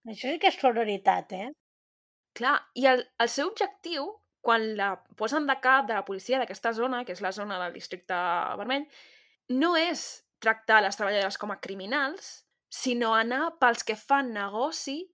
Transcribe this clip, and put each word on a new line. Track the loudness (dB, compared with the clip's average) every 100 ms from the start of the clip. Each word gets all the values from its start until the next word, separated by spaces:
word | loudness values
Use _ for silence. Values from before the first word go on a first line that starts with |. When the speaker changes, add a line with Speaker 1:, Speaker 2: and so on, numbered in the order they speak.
| -16
Speaker 1:
Això | -8 -6
sí | 0
que | 0
és | 2
sororitat, | 2 2 0 0 2 2 -2
eh? | -10 -10 -14 _ _ _ _ _ _ _ -2
Speaker 2:
Clar, | 0 0 -2
i | 2 4
el, | 4 2 -2
el | 0
seu | 0 -2
objectiu, | 0 -4 -4 -8 -6 -6 -10 _ _
quan | 2 2 0 -2
la | -2 -4 _ -6
posen | -2 0 0
de | 0
cap | 4 4 4
de | -2
la |
policia | -4 -6 -2 0
d'aquesta | 0 -4 -4
zona, | 0 -2 -2
que | -6
és | -6
la | -6
zona | -4 -6 -6
del | -6 -8
districte | -12 -12 -6 -2 0 0 -2 -4
vermell, | -2 -4 -4 -14 -20 _ _ _ -4
no | 2 4 4
és | 2 -2 -8 -14 _ _
tractar | 0 0 4 6
les | 6 0
treballadores | -2 0 0 -4
com | -8
a | -8
criminals, | -8 -10 -4 -2 -2 -6 -14 -20 _ _ _
sinó | -6 -2 0 2
anar | 2 2 0 -2 2
pels | 4 4
que | -2 -6
fan | 0 0 2
negoci | -4 -4 -2 -4 -4 -8 -8 -10